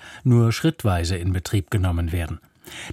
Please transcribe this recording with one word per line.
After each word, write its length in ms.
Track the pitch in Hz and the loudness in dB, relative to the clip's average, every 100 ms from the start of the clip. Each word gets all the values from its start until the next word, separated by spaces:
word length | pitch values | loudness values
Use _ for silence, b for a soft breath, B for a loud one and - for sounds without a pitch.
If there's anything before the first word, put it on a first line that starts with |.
| B B | B B
nur 300 | 131 120 117 | 2 4 4
schrittweise 640 | 113 165 - 107 87 85 92 | 2 -2 0 0 0 0 -2
in 160 | 90 | -2
Betrieb 380 | 92 - 104 - | -2 -2 -2 0
genommen 420 | 104 92 85 85 | 0 0 0 -2
werden. 280 | 87 78 78 _ _ B B B | -4 -6 -10 _ _ B B B